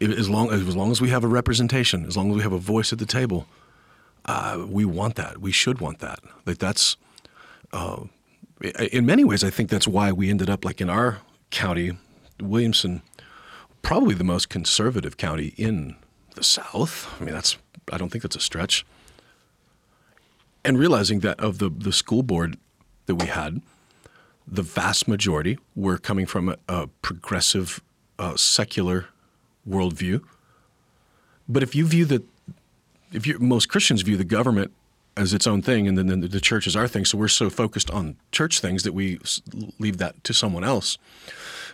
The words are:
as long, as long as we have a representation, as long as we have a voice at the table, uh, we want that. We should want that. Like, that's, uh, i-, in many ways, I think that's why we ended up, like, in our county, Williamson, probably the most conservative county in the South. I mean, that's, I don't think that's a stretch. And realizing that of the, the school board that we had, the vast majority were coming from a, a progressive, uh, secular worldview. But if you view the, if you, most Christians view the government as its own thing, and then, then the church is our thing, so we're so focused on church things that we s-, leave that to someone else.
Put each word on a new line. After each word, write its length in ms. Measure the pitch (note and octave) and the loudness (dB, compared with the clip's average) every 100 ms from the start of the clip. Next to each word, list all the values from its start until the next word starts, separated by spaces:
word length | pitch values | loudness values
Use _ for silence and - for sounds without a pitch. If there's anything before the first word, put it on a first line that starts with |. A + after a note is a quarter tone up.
as 280 | G#2 G#2 G2+ | -2 0 0
long, 220 | G#2 A#2 | 2 2
as 240 | G#2 F#2 F2+ | 0 0 0
long 140 | G2+ | 0
as 100 | A#2+ | 2
we 100 | B2+ | 2
have 140 | B2+ | 2
a 40 | A#2 | 2
representation, 800 | B2 B2 A#2 A#2 C3 A#2+ F#2 D#2 | 2 2 2 2 2 2 0 -2
as 120 | G#2 | 0
long 140 | G2 | 0
as 60 | G#2 | 2
we 40 | |
have 120 | G#2 | 0
a 40 | F#2 | -2
voice 340 | F#2 A2 - | 0 0 0
at 60 | A2+ | -2
the 80 | G2+ | -2
table, 400 | B2+ B2+ F2+ - - _ _ _ _ _ _ - | -2 0 -2 -4 -14 _ _ _ _ _ _ -6
uh, 400 | - - F2 - | -4 -4 -6 -4
we 160 | G2+ | 0
want 320 | G#2 E2+ G#2+ A2+ | 0 0 -2 -4
that. 260 | E2+ - | -8 -8
We 100 | G2 | -2
should 280 | - - B2 | 0 0 0
want 200 | C#2+ - | -4 -6
that. 200 | D#2 - - - - | -10 -12 -18 -10 -6
Like, 100 | F2 | -2
that's, 400 | F#2+ G2+ - - _ - - - - - - | -2 0 0 -2 _ -20 -20 -20 -20 -20 -14
uh, 340 | F#2 F2+ F#2+ G#2+ - _ _ - _ | -10 -8 -8 -12 -20 _ _ -20 _
i-, 260 | - - A2+ | -10 -4 0
in 140 | B2+ A#2+ | 2 4
many 180 | G#3+ | 6
ways, 200 | C#4+ G2+ | 6 4
I 80 | G2 | 2
think 180 | - G#2+ | 0 0
that's 180 | G#2 - | 2 2
why 240 | G2 G2+ | 4 2
we 180 | F#2 G2 | 2 2
ended 200 | G2+ F#2 | 2 2
up, 160 | G2 F#2 | 0 -4
like, 160 | F2 | -4
in 80 | F#2 | -2
our 300 | F#2+ B2 G#2 - _ _ | 2 0 -2 -10 _ _
county, 460 | - G2 F2 F2 F2 - _ - - | -4 -2 -2 -2 -6 -14 _ -20 -12
Williamson, 600 | G2+ A2 A#2 A2 F#2 F2 - - - - - - - _ | -2 2 2 2 0 -4 -8 -20 -20 -20 -20 -20 -20 _
probably 320 | - - C4 F#2 | 0 4 4 4
the 80 | |
most 260 | F2+ F2 - | 2 0 -2
conservative 680 | - E2 - A2 B2 D#2 - | -4 0 0 2 0 -4 -6
county 360 | F2 D#2 D2+ - | -4 -4 -6 -4
in 420 | A2 G2+ C#2 - _ _ _ | -2 -2 -4 -12 _ _ _
the 100 | - | -4
South. 680 | - - - - D3+ - - - | 0 0 -2 -2 -2 -4 -12 -10
I 40 | D2+ | -8
mean, 100 | D#2 | -4
that's, 220 | - - _ - - | -4 -4 _ -18 -10
I 60 | E2+ | -6
don't 100 | F2+ | -6
think 140 | A2+ | -6
that's 140 | E2+ - | -8 -6
a 20 | |
stretch. 460 | - E2 E2+ - - _ - - _ _ _ _ _ _ _ _ _ _ _ _ _ _ - | -4 -4 -2 -2 -4 _ -20 -20 _ _ _ _ _ _ _ _ _ _ _ _ _ _ 0
And 140 | B2+ | 4
realizing 400 | E3 B2+ G2 G#2 | 6 4 4 2
that 200 | G2+ - | 0 0
of 200 | A2 F#2+ | -2 0
the, 100 | G2 | -2
the 220 | D#2+ G2+ | -2 -2
school 320 | - - A2+ | -2 2 0
board 340 | C3 F2 E2 - _ _ _ _ - | 2 0 0 -4 _ _ _ _ -4
that 100 | F2 | -2
we 120 | F2 | -2
had, 340 | - D#2 E2+ - _ _ _ - - _ _ - | -4 -4 -6 -10 _ _ _ -20 -20 _ _ -6
the 160 | F#2+ | -4
vast 440 | E2+ - F#2 G2+ - | -2 -2 0 0 0
majority 520 | G#2 G#2 D2+ D#2+ C3+ - - | 0 2 0 0 -4 -8 -4
were 220 | G2 F2+ | -2 0
coming 280 | - G2 F#2 | -2 -2 -2
from 240 | G2+ F#2 | -2 -2
a, 80 | - - | -4 -4
a 180 | F2+ D2 - | -4 -4 -8
progressive, 800 | - F2 - F#2 - G2 F#2 - - _ _ - | -10 -8 -4 0 0 0 -2 -8 -16 _ _ -8
uh, 200 | F2+ - | -4 0
secular 720 | - - G#2 - F2+ F2+ F2 _ _ _ _ _ - | 2 2 0 0 0 0 -4 _ _ _ _ _ -4
worldview. 540 | F#2+ F2+ D#2 F#2 G2 - _ _ _ _ _ _ _ _ _ _ _ - | 0 0 0 -2 -2 -4 _ _ _ _ _ _ _ _ _ _ _ -2
But 140 | B2+ | 0
if 120 | C3 C#3+ | 2 2
you 100 | D#3+ | 4
view 200 | E3+ E3 | 4 4
the, 180 | C3 - _ - - _ _ _ _ _ | 2 0 _ -20 -20 _ _ _ _ _
if 160 | - A2+ | -6 -4
you, 120 | D3 | 0
most 280 | B2 A#2+ - | 4 4 4
Christians 340 | G#3 - A2 | 2 4 2
view 140 | F#2 G2+ | 2 0
the 60 | |
government 480 | F2+ G#2+ B2+ G#2 G2 - _ _ _ - | 2 2 4 2 0 -6 _ _ _ -2
as 180 | G2 | 0
its 140 | G2 - | 2 2
own 140 | G#2 | 2
thing, 260 | F#2+ A#2+ G2+ | 2 2 4
and 100 | F#2+ | 4
then, 100 | F#2 | 2
then 140 | F#2 | 2
the 200 | F2 G2 | 0 0
church 240 | - A2+ - | 0 0 0
is 100 | G#2+ | 0
our 120 | A#2+ | 0
thing, 160 | G#2 G2 | 0 0
so 120 | G#2 | 2
we're 100 | G#2+ | 2
so 220 | - G#2+ | 2 0
focused 420 | - A2 G#2+ - | 0 -2 -2 -4
on 240 | G2+ E2 - _ | -4 -6 -8 _
church 280 | - D#3+ - | -4 -2 -2
things 240 | F2+ F#2 | 0 -2
that 100 | G2+ | -2
we 260 | F2+ G2 F2+ | -2 -2 -4
s-, 200 | - - - - G#2 - | -6 -6 -8 -12 -12 -4
leave 180 | G#2+ F#2 | -4 -2
that 240 | F2+ - | -4 -4
to 100 | - | -2
someone 300 | A#2 A2 F2 | 0 0 0
else. 340 | F#2 A2+ - - - - - - - - - | 0 0 -2 -6 -10 -20 -20 -16 -16 -14 -16